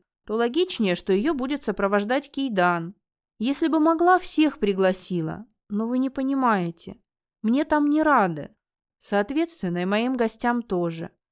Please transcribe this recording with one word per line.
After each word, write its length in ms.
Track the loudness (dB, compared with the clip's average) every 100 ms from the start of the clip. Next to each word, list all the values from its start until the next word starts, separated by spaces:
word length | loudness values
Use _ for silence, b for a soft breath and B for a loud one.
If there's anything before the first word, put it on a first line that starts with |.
| _ _ -6
то 100 | -2
логичнее, 600 | 0 0 -2 0 0 0
что 180 | 0
ее 200 | 0 2
будет 300 | -2 -4 -4
сопровождать 680 | -4 -2 0 0 0 -2 -4
Кейдан. 640 | -6 -2 2 2 0 -6 -14 _ _ _ _
Если 280 | -4 0 0
бы 120 | 2
могла, 400 | 2 4 4 4
всех 400 | 2 2 2 2
пригласила. 880 | -2 2 2 2 -2 -2 -4 -8 -14 _ _
Но 180 | -4 -2
вы 100 | -2
не 120 | -2
понимаете. 920 | -2 -2 0 2 0 -2 -6 -16 -18 _ _ _ _
Мне 220 | 0 0
там 260 | 2 2 2
не 140 | 2
рады. 500 | 4 4 2 -2 -10 -16 _ _ _ _
Соответственно, 840 | -2 -2 0 -2 -2 -4 -4 -2
и 20 | 0
моим 320 | 0 0 0
гостям 440 | -2 0 -2 -2
тоже. 500 | -2 -2 -2 -4 -12 -16 _